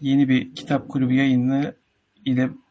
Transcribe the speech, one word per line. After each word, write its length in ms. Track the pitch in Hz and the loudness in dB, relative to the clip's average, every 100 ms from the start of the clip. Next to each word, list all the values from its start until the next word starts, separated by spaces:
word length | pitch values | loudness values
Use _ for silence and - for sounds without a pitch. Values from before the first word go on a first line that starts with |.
yeni 280 | 139 139 135 | 0 2 4
bir 260 | 127 - | 2 -2
kitap 340 | - - 139 - | -10 -4 -4 -2
kulübü 260 | 139 127 | -2 0
yayını 600 | 127 139 127 123 135 147 - _ _ _ _ | 2 2 2 2 0 -4 -8 _ _ _ _
ile 260 | - 127 127 - _ | -4 -2 -2 -6 _